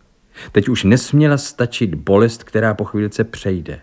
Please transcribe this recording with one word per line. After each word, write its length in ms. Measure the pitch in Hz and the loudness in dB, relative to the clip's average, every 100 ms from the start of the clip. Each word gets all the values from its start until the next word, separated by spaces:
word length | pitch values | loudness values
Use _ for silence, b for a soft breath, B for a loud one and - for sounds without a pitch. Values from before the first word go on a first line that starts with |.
| _ _ _ B B | _ _ _ B B
Teď 180 | 107 101 | 0 0
už 140 | 117 | 0
nesměla 540 | 98 131 - 147 151 143 | 4 4 4 2 4 2
stačit 580 | - - 120 - 110 80 | -4 -4 -4 -2 -4 -4
bolest, 480 | 71 98 113 113 | 2 4 4 0
která 300 | - 110 110 | -6 -2 -2
po 100 | 104 | -2
chvílce 400 | 104 104 104 - | -4 -4 -4 -6
přejde. 560 | - - 101 92 78 71 | -10 -8 -6 -6 -8 -14